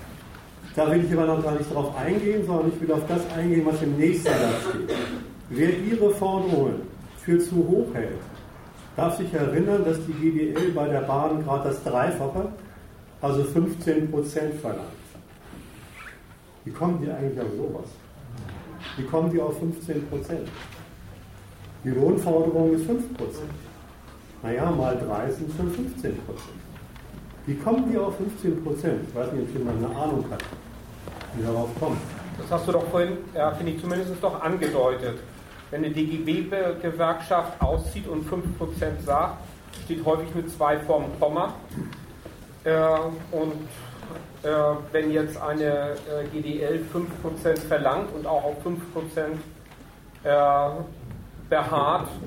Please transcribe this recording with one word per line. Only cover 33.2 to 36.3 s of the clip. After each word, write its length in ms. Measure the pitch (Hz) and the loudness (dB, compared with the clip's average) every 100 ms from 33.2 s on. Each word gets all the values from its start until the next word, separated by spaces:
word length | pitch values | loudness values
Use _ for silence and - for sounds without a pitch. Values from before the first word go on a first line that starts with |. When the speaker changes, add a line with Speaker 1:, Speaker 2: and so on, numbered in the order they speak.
| - | -4
Speaker 2:
ja, 180 | 156 151 | 0 2
finde 200 | 156 170 | 2 -2
ich, 80 | 156 | -2
zumindest 340 | 175 180 185 175 | -2 -2 -2 -2
doch 220 | 190 - | -2 0
angedeutet. 760 | 160 180 151 135 127 127 127 113 - - - - - | 0 0 2 4 4 2 -2 -6 -10 -16 -18 -18 -8
Wenn 140 | 147 | -2
eine 80 | 156 | 0
D-G-B-Gewerkschaft 1700 | 156 156 160 156 | 0 0 0 0